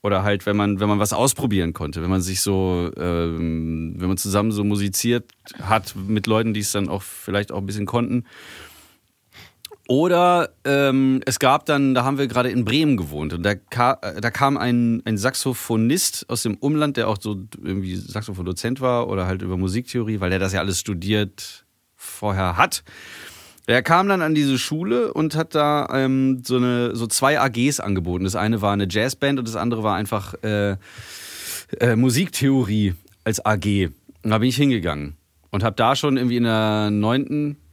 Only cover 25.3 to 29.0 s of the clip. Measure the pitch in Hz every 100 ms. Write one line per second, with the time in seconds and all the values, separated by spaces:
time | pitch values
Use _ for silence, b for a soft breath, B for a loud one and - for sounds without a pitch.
25.3 | 156 160 156 147 147 - 135 135 135 131
26.3 | 131 123 123 123 123 120 113 113 - 135
27.3 | 151 135 113 131 139 - 95 85 90 95
28.3 | 101 107 113 101 101 95 101